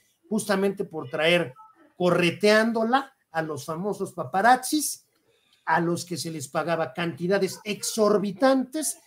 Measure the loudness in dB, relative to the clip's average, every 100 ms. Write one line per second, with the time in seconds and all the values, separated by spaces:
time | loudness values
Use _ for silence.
0 | _ _ -6 -4 0 0 0 -2 -8 -10
1 | -6 0 2 2 0 -8 -20 _ _ -2
2 | 2 4 2 2 4 4 4 0 2 0
3 | -2 _ _ -6 -6 -6 -8 -6 -4 -4
4 | -6 -8 -4 2 4 4 2 -2 -2 -8
5 | _ _ _ _ _ _ -2 0 0 -2
6 | -6 -8 -8 -10 -8 -4 -2 -2 -4 -4
7 | -6 -4 -2 0 0 -4 -10 -8 -6 0
8 | 2 2 0 2 2 2 0 -6 -6 -8